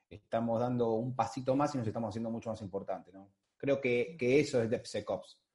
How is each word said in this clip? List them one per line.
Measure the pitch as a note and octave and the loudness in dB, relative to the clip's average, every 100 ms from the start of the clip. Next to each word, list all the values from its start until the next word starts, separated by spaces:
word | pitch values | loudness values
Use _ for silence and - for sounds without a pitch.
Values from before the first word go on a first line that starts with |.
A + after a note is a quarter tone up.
| _ | _
estamos | F2 - A2+ A#2 A2+ | -18 -4 0 2 2
dando | B2 B2 A#2 | 2 2 2
un | A2+ B2+ B2+ | 2 0 0
pasito | - C#3 B2+ C3+ | -2 -2 0 2
más | C#3+ C3+ | 2 0
y | |
nos | A2 | -2
estamos | A2+ A2+ | -2 -4
haciendo | A2+ A2+ | -4 -4
mucho | A2+ A2+ | -6 -6
más | G#2 | -8
importante, | G2 G2 F#2+ F2+ F2 | -6 -8 -6 -8 -10
¿no? | F#2+ G2 _ _ _ | -20 -20 _ _ _
Creo | C#3 C#3 | 0 0
que, | B2+ A#2+ A#2 - | 2 2 0 0
que | B2 C#3+ | 4 4
eso | - B2+ | 4 2
es | A2+ | 0
DevSecOps, | A#2 - G#2 - F#2+ - - _ | -2 -4 -6 -4 -4 -6 -20 _